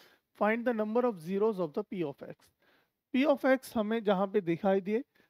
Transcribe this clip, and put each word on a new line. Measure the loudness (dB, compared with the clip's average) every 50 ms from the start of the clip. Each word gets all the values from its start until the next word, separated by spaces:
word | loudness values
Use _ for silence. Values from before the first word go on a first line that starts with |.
| -12 -20 _ _ _ _ _ 0
find | 0 2 2 0 0
the | -2 -2
number | 0 -2 0 0 0
of | 0 0 -2 -4
zeros | -6 -4 -2 0 0 0 0 -2
of | -4 -4 -4
the | -8 -8
p | -6 -6 -4 -4
of | -6 -6 -10 -14 -16
x। | -16 -18 _ _ _ _ _ _ _ _ _ _ _ _ _ _ 0
p | 2 4
of | 2 2 2 4
x | 2 2 2 0 -4 -4
हमें | -4 -2 0 -2 0 2
जहाँ | 2 2 2 2
पे | 0 0 0
दिखाई | 0 0 -2 0 2 2 2 2
दे, | 0 0 -2 -2 -2 -6 _ _ _